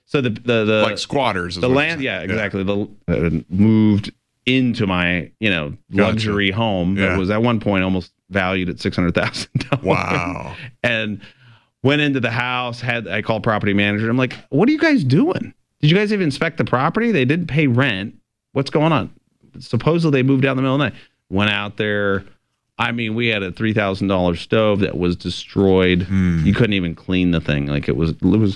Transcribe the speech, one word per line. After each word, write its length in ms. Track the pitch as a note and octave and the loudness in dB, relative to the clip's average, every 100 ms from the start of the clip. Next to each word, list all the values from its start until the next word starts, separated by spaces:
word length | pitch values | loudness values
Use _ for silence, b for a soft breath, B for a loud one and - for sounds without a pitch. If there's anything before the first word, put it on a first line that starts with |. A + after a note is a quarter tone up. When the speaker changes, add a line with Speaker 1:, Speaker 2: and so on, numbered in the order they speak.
| _ | _
Speaker 1:
so 160 | D3+ | -2
the, 100 | B2 | -2
the, 340 | G#2+ A#2+ A#2 G#2+ | -4 0 0 2
the 160 | G#2+ | 2
Speaker 2:
Like 140 | G#2+ G2+ | 2 -2
squatters 580 | - C#3+ B2 F#2+ F2 F2+ | -4 -2 0 -2 -4 -4
is 60 | |
Speaker 1:
the 60 | B2 | 0
Speaker 2:
what 60 | |
you're 40 | C3 | 2
Speaker 1:
land, 140 | D3+ E3 | 0 -2
Speaker 2:
saying. 20 | |
Speaker 1:
yeah, 140 | C3 F#2 | -4 -6
Speaker 2:
Yeah. 40 | |
Speaker 1:
exactly. 400 | E2+ F#2 G#2 G2 | -4 -4 -2 -2
The, 240 | F#2+ G2+ G#2 - - | -2 -2 -4 -8 -4
uh, 220 | E2+ E2+ - A#2 | 0 0 -2 -4
moved 640 | F#2 G#2+ A2 G#2+ G2+ G#2 - _ _ - | 2 4 6 4 4 0 -12 _ _ -2
into 400 | C3 B2+ A#2 G#2 | 0 0 0 -2
my, 420 | F2+ F2 F2+ D#2 - | 0 0 -2 -4 -6
you 100 | A2 | -2
know, 220 | F2 D2 - - G2 | -2 -4 -10 -6 0
Speaker 2:
Gotcha. 80 | G2+ | 0
Speaker 1:
luxury 380 | A2 G#2+ G2+ G2 | 0 -2 0 0
home 440 | G2 A2+ F#2+ F2 G2 | 0 0 0 0 0
that 160 | F#2+ | 0
Speaker 2:
Yeah. 60 | F2+ | 0
Speaker 1:
was 120 | F#2 | 0
at 120 | G#2+ | 0
one 160 | A#2+ A2+ | 0 0
point 240 | G#2 G2 | 0 0
almost 280 | F#2+ F#2+ E2+ _ - | 0 -2 -6 _ -6
valued 380 | F#2+ F#2 F#2+ F2+ | -2 -2 -2 -4
at 100 | - | -4
six 160 | - - | -4 0
hundred 180 | F2 | 0
thousand 360 | F2 - - - - - | 0 -2 -6 -6 -6 -4
dollars. 160 | - F#2 | -4 0
Speaker 2:
Wow. 680 | F#2+ F#2 F#2 F2 F2 - - B2 | 0 0 -4 -4 -8 -12 -14 -18
Speaker 1:
<laughs> 140 | - | -6
And 360 | B2 A2+ A2 G#2 B B B B B _ | -4 -2 -4 -8 B B B B B _
went 180 | B2+ D3 | 0 2
into 180 | D3 C3+ | 2 0
the 120 | A2+ | -2
house, 500 | A#2 B2 B2 B2 A#2+ | -2 -2 -2 -6 -8
had, 260 | A#2+ A#2 G2+ | -4 -4 -4
I 140 | G2 | -6
called 220 | G#2+ A2 | -2 -2
property 300 | G#2+ G#2+ G2+ | 0 0 2
manager. 360 | G2+ G2+ G#2 A2+ | 2 2 0 0
I'm 80 | B2 | 0
like, 160 | B2+ - - | -2 -4 -4
"What 180 | C#3 A3 | 0 2
are 40 | |
you 80 | D4+ | 2
guys 240 | E4 C#4+ | 2 2
doing? 500 | C3+ C#3 D4+ - - - _ - | 2 2 2 -2 -6 -16 _ -2
Did 120 | D3 | 2
you 60 | F#3 | 4
guys 140 | G#3 | 2
even 120 | G#3+ F3 | 0 -2
inspect 320 | C3 E3 - | -2 -4 -2
the 80 | B2 | 0
property? 460 | B2 D3 G#3+ A#3 | 2 2 0 0
They 140 | F#3 B2+ | 2 2
didn't 220 | E3 E3 | 0 0
pay 200 | C#3 D3 | 0 2
rent. 480 | A#2+ C#3 F#2+ G#2+ - _ _ _ | 2 2 0 -6 -12 _ _ _
What's 160 | C#3+ C3+ | -6 -2
going 200 | D#3+ D#3 | 2 2
on?" 200 | D3 E2 - _ _ _ - | 2 -2 -12 _ _ _ -20
Supposedly 600 | - B2 C3+ E3+ E3 C#3 | -4 -2 2 2 2 2
they 20 | C3 | 4
moved 180 | C3+ C3+ | 2 2
out 60 | |
in 60 | C3 | 0
the 40 | |
middle 120 | C3+ C3 | 0 0
of 40 | |
the 60 | C#3 | -2
night. 60 | - B B - | -6 B B -6
Went 220 | F#2+ G#2 | -2 0
out 260 | G2+ G#2 G2+ | 0 -4 -4
there. 480 | G#2+ G#2 G2+ G2 - _ _ _ _ - | -2 0 0 -2 -4 _ _ _ _ -4
I 120 | A#2 | -4
mean, 220 | A#2 A2+ A2 | -2 -4 -2
we 120 | A#2+ | 0
had 160 | A2 | -2
a 80 | F#2+ | -4
three 200 | F2 A2+ | -4 -2
thousand 340 | G#2+ G2+ F#2+ G2 | 0 0 0 0
dollar 280 | F#2+ F2+ E2 | 2 0 -2
stove 440 | - A2 G#2+ G2+ | 0 2 2 2
that 180 | G2 - | 0 0
was 180 | F2 F2 | -2 -2
destroyed. 880 | F2 - - - G2 F#2+ F#2 F2+ | -4 -8 -6 2 4 4 4 2
Speaker 2:
Hmm. 400 | F#2 F#2+ F2+ E2 D#2+ | 0 0 2 2 2
Speaker 1:
You 80 | |
couldn't 200 | G2 A#2 | 2 2
even 220 | G2+ F2 D#2+ | 0 -4 -6
clean 360 | - F#2 F2+ | -4 0 2
the 80 | E2 | 0
thing. 260 | - D2 C#2+ | 0 -2 -2
Like, 200 | C#2+ - | -4 -2
it 80 | B1 | 0
was, 140 | D#2+ | 0
it 120 | - | 0
was, 320 | F2+ G#2 G#2+ | 2 4 2